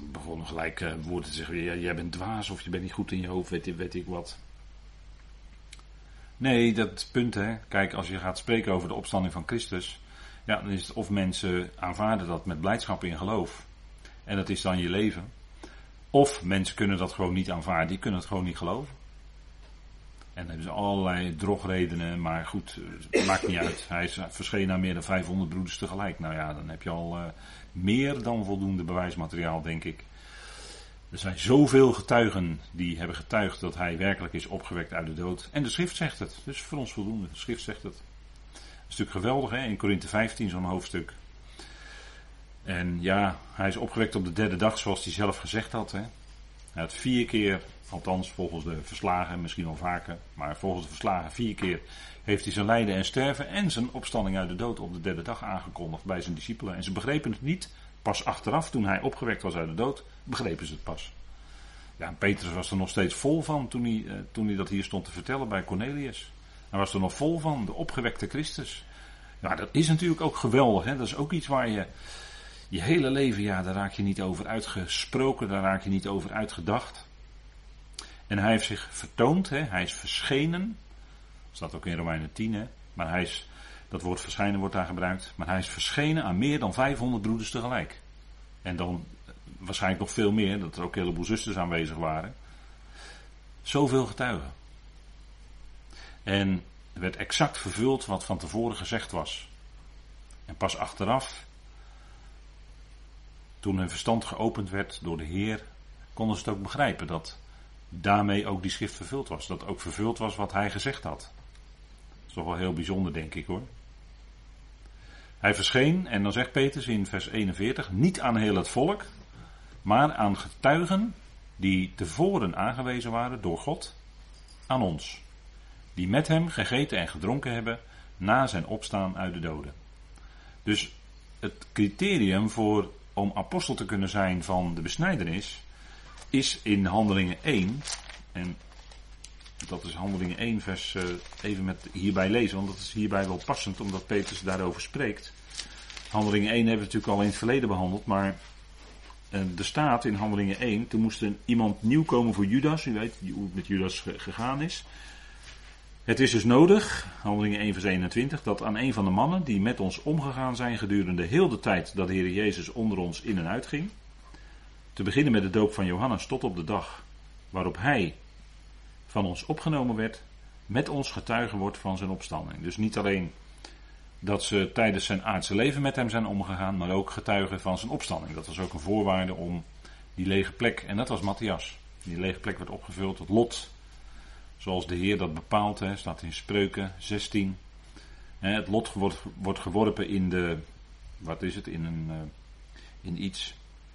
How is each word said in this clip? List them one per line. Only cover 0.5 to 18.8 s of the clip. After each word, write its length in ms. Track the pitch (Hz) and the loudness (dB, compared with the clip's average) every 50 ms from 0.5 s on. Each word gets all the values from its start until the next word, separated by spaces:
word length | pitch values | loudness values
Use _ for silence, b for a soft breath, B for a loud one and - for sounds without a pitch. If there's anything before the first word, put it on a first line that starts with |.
| 82 82 82 82 78 - | -4 -4 -4 -4 -4 -4
eh, 120 | 90 82 80 82 | -4 -4 -4 -4
woorden 280 | 76 82 87 87 76 78 | -4 -4 -4 -4 -4 -6
te 60 | 73 | -8
zeggen. 200 | 80 80 78 85 | -8 -6 -4 -4
"Ja, 200 | 85 82 87 87 | -2 -2 -2 -2
jij 200 | 87 85 87 85 | -2 -2 -2 -2
bent 160 | 80 85 85 | -2 -4 -6
dwaas 380 | 80 87 92 107 113 107 101 104 | -6 -4 -4 -4 -4 -4 -4 -6
of 120 | 98 87 | -8 -8
je 80 | - 90 | -6 -6
bent 140 | 87 92 90 | -4 -4 -4
niet 100 | 92 - | -4 -4
goed 180 | - 98 - | -4 -4 -2
in 100 | 95 92 | -2 -2
je 60 | 90 | -2
hoofd, 220 | 90 92 92 87 - | -2 -2 -2 -2 -2
weet 180 | 92 85 - | -4 -4 -4
ik, 80 | 95 87 | -4 -4
weet 200 | 82 92 87 - | -4 -6 -6 -6
ik 100 | 90 85 | -6 -6
wat." 320 | 85 90 87 - - - - - - - - - - - - - - - - - - - - - - - - - - - - - - - - b b b b b b b b b b b | -6 -6 -6 -8 -10 -14 -16 -18 -18 -20 -20 -20 -18 -18 -18 -20 -20 -20 -20 -20 -20 -20 -20 -20 -20 -20 -20 -20 -20 -20 -20 -20 -20 -20 -20 b b b b b b b b b b b
Nee, 360 | - 123 135 127 120 117 117 107 | 0 4 6 8 8 8 8 6
dat 360 | 110 110 101 - - - - | 4 2 0 -2 -6 -10 -2
punt, 220 | - 127 120 123 101 | 0 2 2 2 2
hè. 240 | 104 101 110 113 113 - | 0 0 0 -2 -4 -6
Kijk, 260 | - - 101 98 95 - | 0 2 2 2 2 0
als 140 | - 85 | -4 -4
je 120 | 85 92 87 | -4 -4 -4
gaat 180 | 90 92 92 | -2 -4 -4
spreken 360 | - - - 117 113 - 104 95 | -4 0 2 2 2 4 2 2
over 140 | 90 87 | 0 0
de 60 | 85 - | -2 -4
opstanding 400 | - - - - 95 95 90 80 | -6 -4 0 0 2 2 0 -2
van 100 | 90 80 | -4 -4
Christus, 540 | - - - - - 98 90 87 - - - B B B B B B B B B | -2 -2 -2 -2 -4 -4 -4 -4 -6 -10 -14 B B B B B B B B B
ja, 140 | - 107 98 | -2 -2 0
dan 80 | - 101 | 0 -2
is 180 | 98 92 - | -2 -2 -4
het 60 | - - | -4 -6
of 160 | 117 104 95 | -6 -2 0
mensen 600 | 101 101 95 92 90 - - 95 90 90 90 87 - | 2 2 2 2 0 0 0 0 0 0 0 -4 -6
aanvaarden 520 | - 90 90 87 104 107 107 113 104 90 | -6 -6 -4 -2 0 2 2 2 2 0
dat 180 | 85 85 78 - | -2 -4 -2 -2
met 160 | 90 85 76 | -4 -4 0
blijdschap 420 | 82 98 113 117 - - 95 85 - | 2 2 2 0 0 -2 -4 -2 -2
in 140 | 90 82 | -4 -4
geloof. 480 | 80 90 101 113 113 - - - - - - - - - - - B B B B B B | -4 -2 0 0 0 0 -2 -6 -12 -18 -18 -20 -20 -20 -20 -18 B B B B B B
En 120 | - 104 | -2 -2
dat 140 | 98 92 - | 0 0 0
is 120 | 101 - | -2 0
dan 160 | - 95 92 | 2 2 2
je 120 | 90 87 85 | 2 2 2
leven. 420 | 90 98 107 107 - 87 92 - - - - - B B B B B B B B B B - - | 2 2 2 2 0 -2 -8 -12 -16 -18 -20 -20 B B B B B B B B B B -4 6
Of 340 | - 143 139 139 - - 85 | 8 8 8 8 4 0 2
mensen 320 | 90 95 95 95 - - | 4 4 4 4 2 2
kunnen 220 | - 110 98 98 | 2 4 4 4
dat 140 | 90 92 87 | 4 2 0
gewoon 220 | - - 95 92 92 | 0 0 2 2 2
niet 180 | 95 90 95 | 2 2 0
aanvaarden, 360 | 90 85 80 90 87 82 82 | -2 -2 0 2 2 2 2
die 100 | 82 95 | 2 0
kunnen 220 | 95 - 120 98 90 | -2 0 0 0 0
het 100 | 85 - | -2 -2
gewoon 140 | 101 95 90 | -2 0 0
niet 140 | 90 82 | -2 -2
geloven. 380 | - 87 85 95 123 | -2 -2 0 0 -2